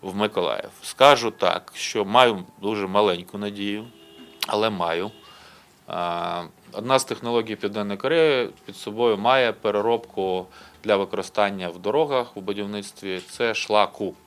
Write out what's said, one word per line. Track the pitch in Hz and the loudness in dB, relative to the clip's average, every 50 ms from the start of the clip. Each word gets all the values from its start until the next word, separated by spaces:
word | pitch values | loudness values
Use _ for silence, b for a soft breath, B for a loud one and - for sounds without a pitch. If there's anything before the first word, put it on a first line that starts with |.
| - | -10
в | 95 92 | -8 -2
Миколаїв. | 101 104 107 - 98 87 76 57 50 - - - - - | 0 -2 0 0 0 -2 0 -2 -4 -6 -12 -14 -14 -14
Скажу | - - - 131 143 143 123 117 110 | -14 2 6 8 8 8 8 4 -4
так, | 104 - 101 90 87 85 - - - | -2 2 2 2 2 0 -4 -10 -12
що | - - - - 113 101 | -8 -8 -4 -2 -2 -2
маю | 98 107 123 127 120 110 95 87 - - - | 4 6 6 6 6 4 0 -6 -12 -16 -8
дуже | - 104 110 104 98 | -4 -4 -2 -2 -4
маленьку | 95 95 104 107 101 90 87 90 - - 104 | 0 2 4 4 4 2 0 -6 -12 -10 -8
надію, | 101 104 101 101 101 101 104 107 110 120 - - - - - - - - - - - | -8 -8 -6 -6 -6 -6 -6 -6 -8 -12 -18 -20 -20 -20 -20 -20 -20 -20 -10 -10 -6
але | - - 104 107 113 | -4 0 0 0 0
маю. | 107 92 87 85 82 85 92 110 110 - B B B B B B B B B B B B _ - | 0 -2 -2 -2 -2 -2 -4 -6 -8 -14 B B B B B B B B B B B B _ -10
Е, | - 87 87 87 85 85 85 87 87 87 85 - - _ _ - - | -6 -6 -4 -4 -4 -4 -4 -4 -6 -6 -8 -10 -16 _ _ -14 -12
одна | - 107 127 131 131 | -10 -2 2 2 2
з | 127 | 2
технологій | - 120 - - 117 120 120 110 110 107 | 0 -6 -6 -4 -2 0 0 0 -2 -6
Південної | - - 101 101 107 104 101 101 98 | -6 -6 -6 -4 -4 -4 -4 -6 -4
Кореї | - 131 160 165 160 156 143 127 120 - - - - | -2 0 2 2 4 4 2 2 -2 -4 -8 -14 -20
під | - 98 | -18 -18
собою | - - 110 104 110 120 117 107 95 | -12 -12 -10 -2 0 2 2 2 2
має | 104 120 131 135 127 113 104 | 4 4 4 4 4 2 0
переробку | - - 110 101 104 101 113 117 113 - - - - 95 95 92 92 92 B B B B B B B - | -2 -2 0 0 2 2 2 0 -2 -2 -8 -6 -4 -2 -2 -2 -4 -6 B B B B B B B 0
для | 107 104 | 2 2
використання | 98 98 90 - 98 95 - _ - 104 101 101 95 92 87 | 2 2 -2 -4 -8 -8 -6 _ 0 0 0 0 -4 -8 -8
в | 85 87 | -8 -6
дорогах, | 90 101 113 147 156 147 139 127 120 120 - | -4 -2 0 0 0 0 0 -2 -2 -4 -10
у | 104 | -10
будівництві. | 95 98 101 101 104 101 104 104 98 - - - - 98 92 92 - - | -6 -6 -4 -4 -4 -6 -6 -8 -10 -12 -16 -12 -8 -8 -8 -8 -8 -12
Це | - - 120 117 110 | -6 -2 -2 -2 0
шлаку. | - - - 107 107 101 92 - - 107 92 - - _ | -2 -2 2 4 4 4 4 0 -6 -6 -6 -6 -10 _